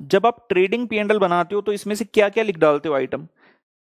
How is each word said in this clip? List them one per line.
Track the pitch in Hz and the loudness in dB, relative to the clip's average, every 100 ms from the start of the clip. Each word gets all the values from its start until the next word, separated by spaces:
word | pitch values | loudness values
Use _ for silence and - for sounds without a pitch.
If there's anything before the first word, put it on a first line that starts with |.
जब | 139 196 226 | -2 2 2
आप | 240 _ | -2 _
ट्रेडिंग | 180 190 233 240 | 0 0 0 -4
पी | 214 | -4
एंड | 208 | 0
एल | 214 | 0
बनाते | 190 175 170 208 | 2 0 -2 -4
हो | |
तो | 202 | -4
इसमें | 208 202 208 | -6 -6 -6
से | 226 | -2
क्या | 214 208 | 2 2
क्या | 214 | 2
लिख | 220 165 | -2 2
डालते | 160 147 156 | 2 2 0
हो | 139 | -4
आइटम? | 131 135 160 _ _ _ _ _ _ | -4 -6 -10 _ _ _ _ _ _